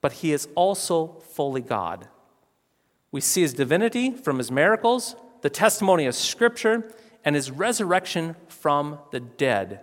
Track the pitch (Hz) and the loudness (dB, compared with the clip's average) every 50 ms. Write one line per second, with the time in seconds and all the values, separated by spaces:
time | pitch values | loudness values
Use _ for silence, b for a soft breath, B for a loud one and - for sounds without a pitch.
0 | - 143 - - - 160 147 139 - - - 175 175 190 202 190 - - 180 165 | -2 -2 -4 -2 -2 0 0 0 -2 -4 0 0 2 2 2 -2 -2 0 0 0
1 | 160 165 165 - - - - - 147 139 131 131 123 127 123 104 92 82 87 92 | 0 -2 -8 -18 -20 -16 -6 -4 -2 -2 -2 -4 -4 -4 -4 -2 -2 -4 -6 -10
2 | 90 - _ _ _ _ _ _ _ _ _ _ _ _ _ _ _ _ _ _ | -14 -20 _ _ _ _ _ _ _ _ _ _ _ _ _ _ _ _ _ _
3 | _ _ - 139 131 - - 190 175 151 123 131 139 123 151 180 214 233 226 247 | _ _ -8 -4 -2 0 2 2 2 2 2 -2 0 2 2 2 2 0 0 0
4 | 247 262 240 262 - 156 139 127 123 113 127 135 151 190 220 220 226 233 247 254 | -2 -2 -4 -4 -2 -2 -2 -2 -2 -2 2 2 4 4 4 4 2 2 2 2
5 | - - - - - - - - - 147 - - 202 220 196 - 208 190 185 170 | -2 -8 -12 -14 -20 -20 -20 -4 -4 -4 0 4 2 2 4 2 2 4 4 4
6 | 147 127 120 - - - - - 233 233 233 - - 220 220 233 226 B B B | 4 0 0 -2 -4 -4 0 2 2 2 2 2 0 0 0 0 -2 B B B
7 | B B B B B 151 147 147 131 135 131 139 190 233 240 233 214 175 180 185 | B B B B B 0 0 0 -2 -4 -4 -2 -2 -2 0 -2 0 2 2 0
8 | 185 - - 180 165 165 160 - - - - - - 156 143 143 147 147 151 147 | 0 0 -4 -4 -4 -4 -8 -12 -18 -20 -20 -4 0 2 2 2 0 -2 -6 -12
9 | - - - 131 123 117 - - 143 131 117 101 95 92 98 98 | -14 -8 -8 -8 -8 -8 -4 0 2 2 2 2 0 -4 -8 -16